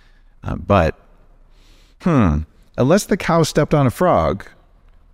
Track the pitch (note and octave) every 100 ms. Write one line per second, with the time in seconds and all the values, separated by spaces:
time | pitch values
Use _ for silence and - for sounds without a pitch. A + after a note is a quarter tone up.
0 | _ _ _ _ - - F2+ G2+ D#2+ -
1 | - - - - _ - - - - _
2 | F#3 D3+ F#2+ D2 D2+ _ _ - B2 G3
3 | - G#3 - E3+ D#3 - D3 D3+ C#3 -
4 | F3+ A#2 D#2 F#2+ - - _ _ - -
5 | _